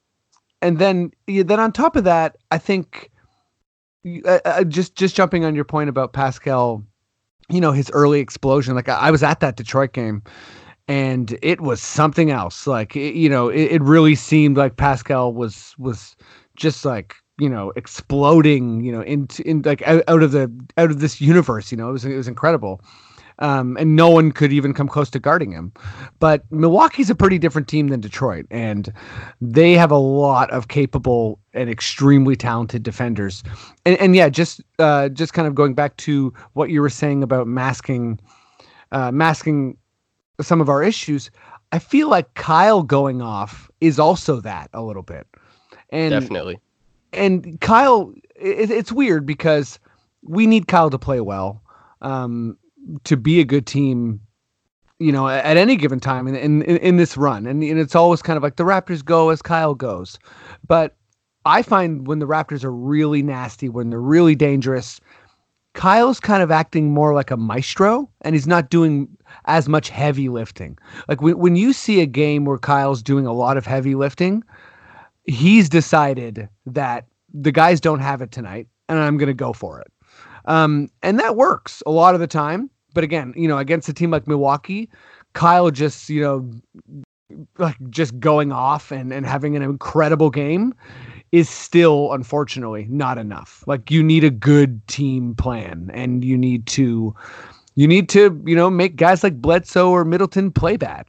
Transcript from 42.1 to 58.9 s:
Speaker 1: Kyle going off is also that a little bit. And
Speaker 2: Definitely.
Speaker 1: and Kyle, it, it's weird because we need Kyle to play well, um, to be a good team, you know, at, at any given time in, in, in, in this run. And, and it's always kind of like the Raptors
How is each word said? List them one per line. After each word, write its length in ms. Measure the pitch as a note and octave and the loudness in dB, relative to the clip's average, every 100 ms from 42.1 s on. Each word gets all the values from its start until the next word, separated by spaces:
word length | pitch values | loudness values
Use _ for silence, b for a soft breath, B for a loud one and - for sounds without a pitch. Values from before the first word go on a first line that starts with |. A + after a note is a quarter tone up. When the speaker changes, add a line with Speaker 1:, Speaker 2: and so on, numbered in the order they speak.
| G3+ - | 0 0
Speaker 1:
Kyle 500 | - - D#3+ G3+ G#3+ | -10 0 4 6 4
going 380 | C#3+ C#3 C#3 B2+ | 2 0 0 -4
off 500 | A#2 G#2 G#2 - _ _ | -6 -8 -10 -14 _ _
is 200 | E3 C3+ | 0 2
also 420 | D#3 F3 - C3+ | 2 2 -2 -4
that 280 | G#2 F#2 C#2+ | -6 -12 -12
a 80 | - | -12
little 220 | A2+ G2 | -12 -12
bit. 220 | F2+ E2 - _ b b b b b | -14 -18 -18 _ b b b b b
And 200 | D#3 D#3+ | -4 -4
Speaker 2:
Definitely. 480 | C#3 B2+ G2 C#2+ F2 _ _ _ _ _ | -4 -6 -8 -10 -12 _ _ _ _ _
Speaker 1:
and 440 | - G3 F#3 F3+ E3 | -2 0 0 -4 -8
Kyle, 520 | - A3 C4+ A#3 F#3 - _ _ | 2 4 6 4 0 -12 _ _
it, 340 | F#3+ - G#3+ | -6 -2 -2
it's 220 | A3+ A3 | -2 -4
weird 340 | A#3 C4+ D#3+ C#3+ | -2 0 0 -2
because 540 | D3+ D#3+ D3+ C3+ - _ _ _ _ | -4 0 0 -2 -12 _ _ _ _
we 220 | - E3+ A3 | -8 0 4
need 220 | A3 E3+ | 4 4
Kyle 220 | F3+ D#3+ | 2 2
to 100 | C3+ | 0
play 220 | - C3 | -4 -4
well, 400 | G#2 G2 F#2+ G#2 _ b b b | -4 -6 -8 -10 _ b b b
um, 560 | C3+ C3+ B2 A#2 A#2 - _ _ C#4 D3+ | -10 -8 -6 -6 -8 -10 _ _ -18 -18
to 140 | - C#3 | -2 -2
be 220 | A#2 E3+ | 2 2
a 40 | |
good 240 | C#3+ C#3+ A#2 | 2 0 -2
team, 520 | C#3 C#3 B2 A#2 G#2+ G#2 _ _ _ _ _ _ _ | -2 -2 -2 -4 -6 -12 _ _ _ _ _ _ _
you 140 | D#3 | 0
know, 160 | C#3 C3+ | 0 0
at, 180 | C3+ C#3+ | -2 2
at 120 | D#3+ | 4
any 180 | G#3 B3+ | 4 2
given 240 | D3 C3+ | 0 -2
time 280 | C3 C3 B2+ | -4 -4 -4
in, 80 | C3+ | -4
in, 260 | C#3+ D3+ | 0 0
in, 140 | D#3 F3 | 2 0
in 200 | F#3 F3+ | 2 2
this 200 | E3+ - | 2 0
run. 280 | C#3+ A2 A2 | -2 -2 -6
And, 160 | C#3 | -4
and 180 | D3+ D#3+ | -2 -2
it's 140 | D3+ | 0
always 280 | E3+ E3+ E3+ | 4 4 2
kind 160 | - D#3+ | -2 -4
of 40 | |
like 140 | C#3+ - | -4 -2
the 80 | |
Raptors 420 | F3 F#3+ F#3 | 0 0 -2